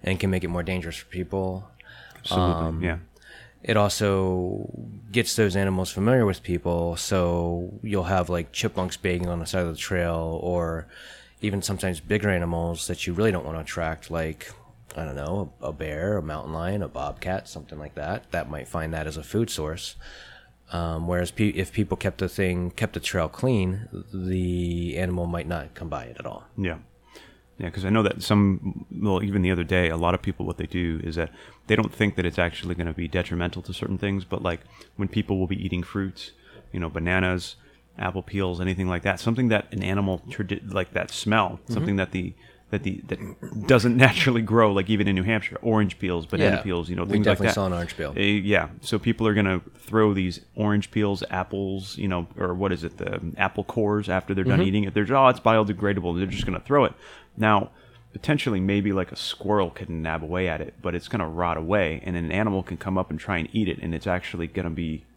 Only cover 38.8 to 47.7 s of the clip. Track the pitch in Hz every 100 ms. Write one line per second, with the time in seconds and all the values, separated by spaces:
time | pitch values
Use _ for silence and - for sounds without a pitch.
38.8 | 92 87 98 92 - 117 123 107 - -
39.8 | 95 98 98 92 - - 95 101 101 95
40.8 | 90 - 87 - 104 110 95 - - 113
41.8 | 160 98 92 95 87 - - - _ 104
42.8 | 98 - - - 92 - - 113 104 127
43.8 | 117 120 131 - 139 117 107 113 107 98
44.8 | 95 107 101 95 92 110 - - 117 107
45.8 | 101 - 90 87 80 92 98 98 98 87
46.8 | 85 90 90 104 107 92 98 95 95